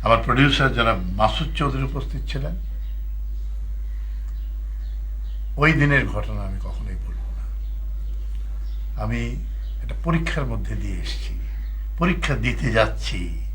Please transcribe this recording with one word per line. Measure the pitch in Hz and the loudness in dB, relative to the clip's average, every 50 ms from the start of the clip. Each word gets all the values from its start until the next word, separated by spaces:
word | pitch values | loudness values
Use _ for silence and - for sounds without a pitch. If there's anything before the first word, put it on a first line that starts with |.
আমার | - 107 117 110 110 | 8 6 6 6 6
প্রডিউসার | 123 120 127 139 139 - - 139 131 117 | 4 6 8 8 6 6 6 4 4 4
জনাব | 120 117 117 110 95 | 4 4 4 4 2
মাসুদ | 92 90 92 101 107 110 - - 156 135 - | 0 -2 2 4 4 4 4 2 0 -2 0
চৌধুরী | - 147 139 127 131 | 0 0 2 2 0
উপস্থিত | 135 131 135 139 131 - - 123 117 | 0 0 -2 -2 -2 -2 -2 -4 -4
ছিলেন। | - - 131 139 156 175 - - - - - - - - - - - - - - - - - - - - - - - - - - - - - - - - - - - - - - - - - - - - - - - - - - - - - - - - - - - - | -2 -2 -2 -2 -2 -2 -4 -4 -4 -4 -4 -4 -4 -4 -4 -4 -4 -4 -4 -4 -4 -4 -4 -4 -4 -4 -4 -4 -4 -4 -4 -2 -2 -2 -4 -4 -4 -4 -4 -4 -4 -4 -4 -4 -4 -4 -4 -4 -4 -4 -4 -4 -4 -4 -4 -4 -4 -4 -4 -4 -4 -4 -4 -4 -4 0
ওই | 135 143 156 | 4 4 4
দিনের | 156 135 143 147 143 135 113 | 6 6 4 6 4 4 2
ঘটনা | 98 - 104 104 - 107 104 | 2 -2 -2 -2 -2 -2 -2
আমি | 101 95 95 - - | -2 -2 -4 -4 -4
কখনোই | 95 - - - 98 95 | -4 -4 -4 -4 -4 -4
ভুলব | - - - - - | -4 -4 -4 -4 -4
না। | - - - - - - - - - - - - - - - - - - - - - - - - - - - - - - - - - - - - | -4 -4 -4 -4 -4 -4 -4 -4 -4 -4 -4 -4 -4 -4 -4 -4 -4 -4 -4 -4 -4 -4 -4 -4 -4 -4 -4 -4 -4 -4 -4 -4 -4 -4 -4 -2
আমি | 107 110 120 117 117 113 - - - - - - - - - - | -2 0 0 0 0 -2 -2 -4 -4 -4 -4 -4 -4 -4 -4 -4
একটা | - 120 - - - | -4 -4 -4 -2 0
পরীক্ষার | 165 170 165 165 - - 156 135 | 2 2 2 2 0 0 0 0
মধ্যে | 117 113 107 95 - 107 | 0 -2 -2 -2 -2 -2
দিয়ে | 98 98 101 95 87 | -2 -2 -2 -2 -2
এসেছি, | 78 - - - - - - - - - - - - - - - - - - - | -2 -4 -4 -4 -4 -4 -4 -4 -4 -4 -4 -4 -4 -4 -4 -4 -4 -4 0 2
পরীক্ষা | 165 185 175 175 - - 139 | 2 2 2 2 2 0 2
দিতে | 113 110 123 117 - - 123 | 2 2 0 0 2 0 4
যাচ্ছি। | 107 113 107 107 - - - - - 92 87 87 85 - - - | 6 6 6 6 4 -2 -2 -2 -2 -2 -2 -2 -4 -4 -4 -4